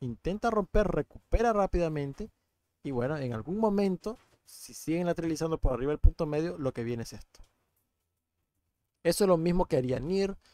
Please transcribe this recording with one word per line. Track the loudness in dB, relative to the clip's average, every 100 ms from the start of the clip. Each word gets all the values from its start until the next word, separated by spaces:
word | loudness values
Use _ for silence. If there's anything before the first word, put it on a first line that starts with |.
intenta | -8 -6 -6 -2 0
romper, | 0 2 2 2
recupera | 0 -4 -10 -4 0 2
rápidamente, | 2 2 0 -2 -2 -6 -8 -14 _ _ _ _ _
y | -6
bueno, | -4 -2 -4
en | -4
algún | -6 -6 0
momento, | 2 2 0 0 -6 -12 _ _ _
si | -20 -18
siguen | -12 -4 -2 0
lateralizando | -2 -2 -2 -2 0
por | 0
arriba | 0 -2
del | 6
punto | 6 6 -4
medio, | -2 -2 -4
lo | -6
que | -4
viene | -6 -6
es | -8
esto. | -14 -20 _ -20 _ _ _ _ _ _ _ _ _ _ _ _ _ _ _
Eso | 0 2
es | 4
lo | 4
mismo | 4 2 2
que | 2
haría | 0 -2
nir, | -2 0 -2 -4 _